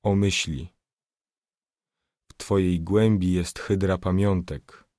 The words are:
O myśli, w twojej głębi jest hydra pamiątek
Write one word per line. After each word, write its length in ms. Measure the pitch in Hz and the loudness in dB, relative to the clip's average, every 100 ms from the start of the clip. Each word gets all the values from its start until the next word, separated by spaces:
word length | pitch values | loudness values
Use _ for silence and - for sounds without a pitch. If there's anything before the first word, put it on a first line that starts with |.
O 120 | 104 98 | 2 2
myśli, 580 | 98 - - 69 87 _ _ _ _ _ _ _ _ _ _ _ _ _ _ _ _ | 2 0 -4 -8 -10 _ _ _ _ _ _ _ _ _ _ _ _ _ _ _ _
w 40 | |
twojej 480 | _ - 101 92 87 | _ -2 0 2 0
głębi 520 | 85 104 110 104 92 | 0 2 4 2 2
jest 260 | 90 85 - | 0 -2 -10
hydra 380 | - 98 95 92 | -4 0 0 -2
pamiątek 880 | 92 92 101 92 87 73 - - _ | 0 0 2 0 -4 -12 -14 -20 _